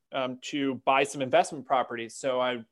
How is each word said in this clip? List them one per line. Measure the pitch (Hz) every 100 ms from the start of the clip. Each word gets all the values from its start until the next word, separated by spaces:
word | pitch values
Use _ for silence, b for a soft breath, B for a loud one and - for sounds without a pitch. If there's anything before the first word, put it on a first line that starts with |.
| _
um, | 139 127 127
to | - 147 139 123 -
buy | 135
some | 143 147
investment | 131 156 190 147 -
properties. | 131 120 120 113
So | - 139 127
I, | 127 123 113